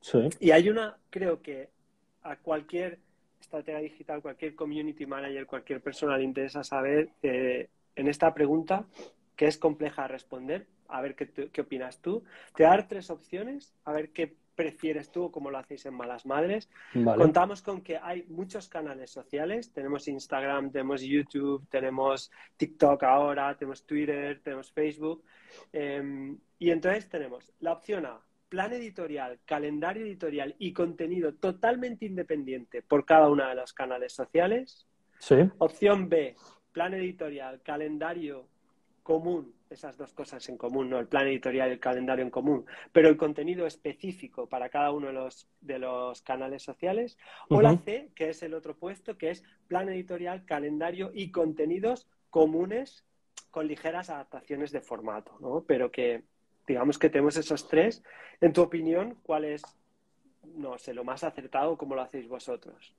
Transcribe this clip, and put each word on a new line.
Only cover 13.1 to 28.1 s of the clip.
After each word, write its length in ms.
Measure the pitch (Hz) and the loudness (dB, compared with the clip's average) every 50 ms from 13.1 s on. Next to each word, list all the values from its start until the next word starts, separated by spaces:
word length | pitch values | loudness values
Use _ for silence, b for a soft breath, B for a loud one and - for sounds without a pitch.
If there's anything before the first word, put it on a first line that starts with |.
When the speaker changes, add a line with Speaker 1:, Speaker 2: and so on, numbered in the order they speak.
Speaker 2:
opciones, 640 | 170 151 _ _ - 180 208 247 277 285 - _ _ _ _ | -12 -12 _ _ -8 -8 -8 -8 -10 -12 -14 _ _ _ _
a 60 | 151 | -6
ver 180 | 151 151 156 156 | -4 -4 -4 -6
qué 240 | _ - 165 151 - _ _ _ _ | _ -6 -6 -6 -6 _ _ _ _
prefieres 560 | - 170 156 - - - 160 156 151 143 - | -4 -4 -4 -4 -4 -4 -4 -4 -4 -6 -8
tú 140 | - 175 180 | -6 -6 -6
o 60 | 170 | -6
cómo 200 | - 156 139 139 | -6 -8 -10 -8
lo 80 | 139 131 | -8 -10
hacéis 260 | 131 _ 147 131 - | -10 _ -16 -14 -14
en 80 | 139 131 | -14 -12
Malas 320 | 123 123 120 123 120 - | -10 -10 -10 -10 -10 -6
Madres. 420 | 135 135 143 160 180 202 220 214 _ B B B B B | -2 0 0 0 0 0 -4 -6 _ B B B B B
Speaker 1:
Vale. 260 | 127 117 113 107 107 | 2 4 4 6 8
Speaker 2:
Contamos 400 | 156 156 156 175 180 190 202 190 | 8 8 8 6 4 4 0 -8
con 200 | - - 196 185 | -8 -8 -8 -8
que 160 | 185 - 165 156 | -8 -8 -8 -8
hay 220 | - 170 180 180 175 175 | -6 -8 -10 -10 -10 -12
muchos 400 | 165 165 196 185 - 208 185 - | -10 -10 -10 -8 -10 -14 -14 -10
canales 440 | - 170 156 147 139 131 131 123 | -10 -10 -8 -8 -10 -12 -14 -16
sociales. 600 | - 135 123 _ - 143 156 170 202 233 233 - | -16 -18 -14 _ -6 -4 -4 -2 -4 -6 -8 -8
Tenemos 360 | _ 151 139 139 143 139 139 - | _ -8 -4 -4 -4 -4 -4 -6
Instagram, 640 | 139 135 - - 143 135 135 139 139 139 139 139 | -8 -8 -6 -4 -4 -2 -2 0 -2 -2 -2 -2
tenemos 320 | 135 139 131 135 143 135 131 | -4 -4 -2 -2 -2 -4 -2
YouTube, 640 | 135 139 147 143 - - 143 139 139 139 139 139 _ | 0 0 0 0 0 -4 -2 -2 0 -2 -2 -6 _
tenemos 600 | - 135 131 131 131 131 135 135 135 131 - - b b b b b _ | -4 -2 -2 -2 0 2 2 2 2 0 -4 -14 b b b b b _
TikTok 460 | - - - - - 143 143 139 - | -6 -6 2 4 6 6 6 6 6
ahora, 520 | 131 131 139 147 143 143 143 139 139 143 | 4 6 6 4 2 0 0 -2 -2 -4
tenemos 300 | _ 147 135 135 - _ | _ -8 -10 -10 -12 _
Twitter, 560 | _ 151 147 147 143 147 143 143 143 143 139 _ | _ -4 -2 0 0 -2 -4 -4 -6 -8 -8 _
tenemos 280 | - 139 131 131 - | -10 -10 -10 -12 -8
Facebook. 520 | _ - 151 156 147 151 151 156 165 160 _ b b b b b b b b b | _ -2 -2 -2 -2 -4 -6 -6 -6 -8 _ b b b b b b b b b
Em, 680 | - 151 147 143 139 143 139 139 139 135 135 135 143 - _ _ _ _ | -8 -6 -4 -4 -4 -6 -6 -8 -8 -10 -10 -12 -12 -14 _ _ _ _
y 140 | 175 170 | 2 2
entonces 360 | 170 165 156 185 196 220 208 - | 2 4 2 0 0 0 -4 -8
tenemos 460 | - 165 147 127 123 127 _ _ _ _ | -8 -8 -8 -8 -12 -14 _ _ _ _
la 140 | 160 165 170 | -4 -4 -4
opción 340 | 165 _ - 208 190 156 | -4 _ -6 -6 -6 -6
A, 120 | 131 | -8